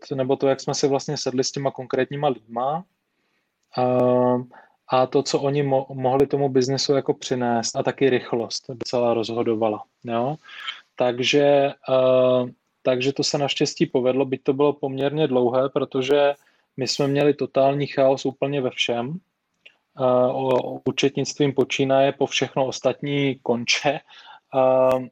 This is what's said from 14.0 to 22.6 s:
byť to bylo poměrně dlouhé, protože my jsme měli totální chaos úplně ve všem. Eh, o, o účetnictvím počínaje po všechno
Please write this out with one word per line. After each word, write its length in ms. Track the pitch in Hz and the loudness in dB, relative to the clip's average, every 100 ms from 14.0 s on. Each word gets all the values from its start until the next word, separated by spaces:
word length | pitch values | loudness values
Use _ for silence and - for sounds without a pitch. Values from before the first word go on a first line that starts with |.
| 123 127 135 | 2 0 0
byť 180 | 131 | -2
to 100 | - | -2
bylo 200 | 135 147 | 2 2
poměrně 540 | 143 139 135 143 151 156 | 0 -4 -4 -2 0 0
dlouhé, 420 | 127 123 127 139 | 2 2 2 0
protože 640 | 143 135 135 131 147 143 143 _ _ _ - | -2 -4 -4 0 4 2 0 _ _ _ -8
my 100 | 120 | -6
jsme 200 | - 139 | -2 0
měli 260 | 139 147 | 2 2
totální 540 | 139 127 135 139 143 139 | 0 -2 2 2 0 -2
chaos 380 | - 135 135 135 | 2 2 2 -2
úplně 360 | 131 139 143 | -4 -4 -2
ve 80 | 127 | -4
všem. 500 | - - 120 120 170 _ _ _ _ - _ _ - | -4 -4 -2 -4 -8 _ _ _ _ -20 _ _ -2
Eh, 40 | 127 127 127 | 2 2 2
o, 200 | 135 135 | 0 0
o 340 | 123 - 131 - | 0 -2 -6 -6
účetnictvím 680 | - 139 143 135 - 143 | 0 -2 0 -4 -2 0
počínaje 580 | 131 123 - 135 135 139 | 0 -2 0 2 2 2
po 140 | - 135 | 0 -2
všechno 400 | - 131 - | -2 -4 -2